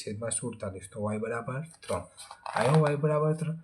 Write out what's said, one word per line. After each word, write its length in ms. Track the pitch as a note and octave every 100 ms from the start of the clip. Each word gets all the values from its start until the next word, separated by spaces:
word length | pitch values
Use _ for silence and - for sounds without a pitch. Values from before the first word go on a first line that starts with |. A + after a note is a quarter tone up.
છેદમાં 280 | - G#2 A#2
સુડતાલીસ. 580 | - B2 G#2+ G#2 F#2+ -
તો 80 | -
વાય 180 | G#2 G#2+
બરાબર 440 | A2+ A#2 A2+ C3 D#3+ -
ત્રણ. 200 | - F#2 - - - - - -
આવ્યો 260 | B2 D#3
વાય 160 | D3 C#3+
બરાબર 360 | D3+ D3+ D#3 D#3
ત્રણ. 160 | - -